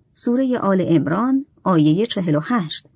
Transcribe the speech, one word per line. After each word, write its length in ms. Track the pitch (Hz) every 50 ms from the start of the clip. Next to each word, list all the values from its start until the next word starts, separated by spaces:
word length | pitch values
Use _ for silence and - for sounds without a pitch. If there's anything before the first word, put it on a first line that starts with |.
| _ _ _
سورهٔ 440 | - - 247 240 247 269 262 247 233
آل 240 | - 202 196 190
عمران، 640 | 180 - 165 160 135 139 160 190 226 254 269 269 277 - _ _ -
آیهٔ 420 | 180 185 165 151 151 156 180 220
چهل 300 | 233 - 202 185 170 151
و 40 | 147 156
هشت. 440 | - 247 240 175 151 - - - _ _